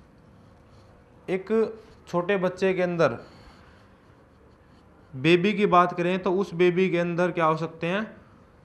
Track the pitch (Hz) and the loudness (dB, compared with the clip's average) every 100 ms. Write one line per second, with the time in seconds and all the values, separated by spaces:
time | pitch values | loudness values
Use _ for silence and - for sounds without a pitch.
0 | - - - - - - - - - - | -20 -20 -20 -20 -20 -20 -20 -20 -20 -20
1 | - - - 185 - 220 220 - - - | -20 -18 -6 -6 -2 0 0 -4 -18 -20
2 | - 175 170 202 180 180 190 180 180 175 | -6 -4 -2 0 -2 0 0 0 0 2
3 | 147 117 - - - - - - - - | 0 0 -10 -20 -20 -20 -20 -20 -20 -20
4 | - - - _ - - - - - - | -20 -20 -20 _ -20 -20 -20 -20 -20 -20
5 | - 131 147 175 196 196 202 180 175 175 | -18 -4 2 2 2 0 4 4 4 0
6 | 170 185 190 185 196 170 180 175 190 170 | -2 -2 -2 -2 -2 0 2 4 2 0
7 | 175 170 180 175 160 160 165 165 165 196 | -2 -2 -2 0 0 0 -4 -6 -6 -4
8 | 220 - - - - - | -6 -12 -20 -20 -20 -20